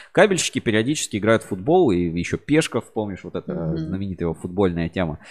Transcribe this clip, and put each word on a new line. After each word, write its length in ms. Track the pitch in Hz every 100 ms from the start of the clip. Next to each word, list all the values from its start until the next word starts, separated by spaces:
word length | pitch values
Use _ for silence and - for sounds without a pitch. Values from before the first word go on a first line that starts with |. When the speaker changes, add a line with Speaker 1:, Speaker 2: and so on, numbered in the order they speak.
| -
Speaker 1:
кабельщики 480 | - 202 175 - 131
периодически 580 | 120 107 117 156 - 104
играют 240 | 107 113
в 60 | -
футбол, 420 | 95 117 185 147
и 80 | 90
еще 400 | 87 82 85 -
Пешков, 540 | - 151 - 120 -
помнишь, 320 | 110 104 90
вот 100 | 87
эта 200 | 87 -
Speaker 2:
Мгм. 240 | 92 82 80
Speaker 1:
знаменитая 480 | 80 95 98 90 85
его 60 |
футбольная 540 | 80 90 90 95 85 82
тема. 300 | 95 85 76 -